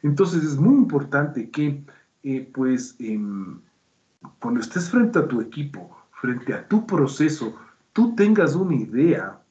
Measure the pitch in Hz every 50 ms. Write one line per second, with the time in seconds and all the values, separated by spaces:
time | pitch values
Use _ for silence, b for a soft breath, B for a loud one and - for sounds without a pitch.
0 | - 147 143 143 196 175 170 170 156 156 143 139 156 220 277 277 233 - 151 139
1 | 139 - - 139 147 - - 123 110 - - 151 147 147 139 143 b b b b
2 | b b b _ _ 139 135 131 - - - 131 131 131 127 120 - - - _
3 | 120 110 110 107 104 101 101 98 95 90 - - _ _ _ _ _ _ _ _
4 | _ _ _ _ _ - _ _ - 240 240 - - - - 180 - - - 247
5 | 226 - - 175 135 - 123 117 110 - - 151 143 - - - - - b b
6 | b b _ - - 123 123 123 - - 123 - - _ 202 214 214 - 196 170
7 | 139 135 - - 151 156 - - 117 110 B B B B B B B _ _ -
8 | 233 233 233 - 202 208 220 208 175 143 139 180 190 180 160 123 107 - 107 123
9 | 151 170 - - 98 98 - - _ _